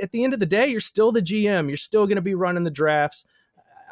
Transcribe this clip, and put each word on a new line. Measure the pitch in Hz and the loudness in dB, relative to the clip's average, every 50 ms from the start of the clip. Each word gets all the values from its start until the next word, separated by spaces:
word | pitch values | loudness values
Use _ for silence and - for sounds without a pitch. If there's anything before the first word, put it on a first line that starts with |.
at | 196 190 | -8 -6
the | - 233 240 | -2 -2 0
end | 269 269 | 0 0
of | 226 | 0
the | 202 | 0
day, | 156 180 208 254 | 0 2 2 2
you're | 294 247 220 | 2 0 -4
still | - - - 202 214 233 | -6 -4 0 2 2 4
the | 220 233 | 4 2
G | 185 165 202 214 208 | 0 0 -2 0 0
M. | 208 202 180 156 139 | 2 0 0 -2 -2
You're | 139 | -4
still | 147 - - - 214 208 | -6 -8 -2 2 2 2
gonna | 196 208 196 | 2 0 -2
be | 175 202 190 | -2 -2 -2
running | 175 185 180 175 175 175 | 0 0 0 0 0 -2
the | 165 | -2
drafts. | 147 143 156 151 151 151 147 151 - - - _ _ _ _ _ _ _ _ _ _ - - - | -2 0 0 2 2 2 0 -2 -4 -10 -20 _ _ _ _ _ _ _ _ _ _ -20 -20 -20